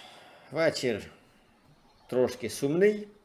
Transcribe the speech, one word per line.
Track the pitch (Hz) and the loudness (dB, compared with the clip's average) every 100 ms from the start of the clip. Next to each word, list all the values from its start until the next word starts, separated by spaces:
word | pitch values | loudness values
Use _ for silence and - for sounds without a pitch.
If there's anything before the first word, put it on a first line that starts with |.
| - - - - - | -20 -20 -20 -20 -8
Вечір | 139 160 - 127 101 82 - _ _ _ _ _ _ _ _ - | 0 0 0 -2 -2 -6 -18 _ _ _ _ _ _ _ _ -4
трошки | 127 120 - 107 | 0 0 -2 -10
сумний | - 143 165 208 208 - - | -4 -2 2 2 2 -6 -18